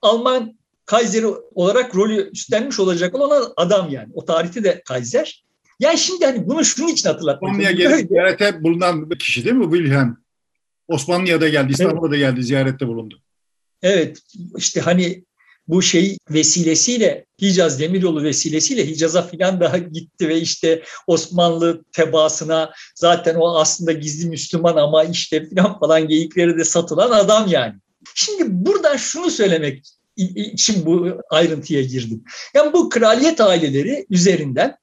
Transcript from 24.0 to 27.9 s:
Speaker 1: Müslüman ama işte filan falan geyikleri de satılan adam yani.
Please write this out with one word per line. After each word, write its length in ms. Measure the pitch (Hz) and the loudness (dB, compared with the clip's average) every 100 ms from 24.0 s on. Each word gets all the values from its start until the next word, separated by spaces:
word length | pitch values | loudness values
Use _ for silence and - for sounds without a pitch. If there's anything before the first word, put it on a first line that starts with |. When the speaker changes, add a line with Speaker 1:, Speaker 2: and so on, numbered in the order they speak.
| 151 151 170 | -4 -6 -6
Speaker 1:
Müslüman 480 | 160 - 175 170 156 | -6 -6 0 0 2
ama 280 | 147 156 | 2 2
işte 440 | 160 175 - 156 156 | 2 -2 -2 -4 -2
filan 300 | 185 190 190 | 0 0 2
falan 300 | 151 160 156 | 2 2 4
geyikleri 500 | 156 165 180 170 165 | 0 0 0 0 2
de 60 | |
satılan 460 | 160 175 170 156 233 | 0 0 -2 0 2
adam 360 | 220 196 214 208 | 4 4 4 4
yani. 260 | 160 117 101 _ | 0 0 -8 _